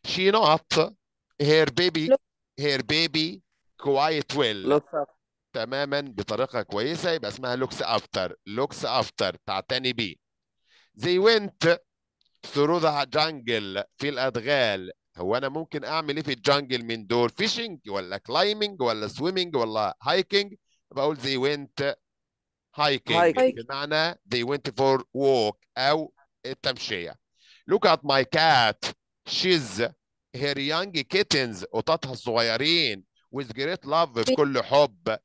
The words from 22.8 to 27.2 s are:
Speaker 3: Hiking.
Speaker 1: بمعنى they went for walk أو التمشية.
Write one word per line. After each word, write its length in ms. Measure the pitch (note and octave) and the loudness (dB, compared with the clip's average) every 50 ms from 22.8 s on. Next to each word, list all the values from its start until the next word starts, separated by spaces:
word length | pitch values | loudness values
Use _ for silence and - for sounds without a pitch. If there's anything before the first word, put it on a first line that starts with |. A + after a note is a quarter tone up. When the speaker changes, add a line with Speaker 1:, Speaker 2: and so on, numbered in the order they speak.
| D3 D3 C#3 B2+ _ - - | 0 2 2 0 _ 0 4
Speaker 3:
Hiking. 500 | E3+ F3 E3+ - - B3+ C4 - A#2 A2+ | 4 4 4 4 4 2 2 2 -2 -10
Speaker 1:
بمعنى 500 | B2 C#3 C#3 C#3+ D3 D3+ D#3 D#3+ E3+ F3 | -10 -8 -8 -4 -2 0 0 0 0 -4
they 300 | _ _ G2 B2+ B2 A#2 | _ _ _ -2 -2 0
went 260 | B2 C#3+ C#3+ - C#3+ G#2 - | -2 -4 -4 -4 -8 -2 2
for 240 | C3+ C3+ C3+ C3 A#2+ _ _ | 4 4 4 2 0 _ _
walk 400 | C3+ C#3 C#3 C3+ B2 A2 G#2+ G2+ _ _ _ _ B2 | 2 4 4 4 4 4 2 0 _ _ _ _ -2
أو 360 | C3 C#3 D3+ D#3+ D#3 - _ _ _ _ _ _ - | 2 2 2 2 -2 -8 _ _ _ _ _ _ -12
التمشية. 680 | B2+ C#3 _ - C#3 B2+ - - - G#2+ F#2 F2 D#2 - _ | -12 -10 _ -4 -4 -4 -4 -6 -6 -6 -6 -6 -10 -12 _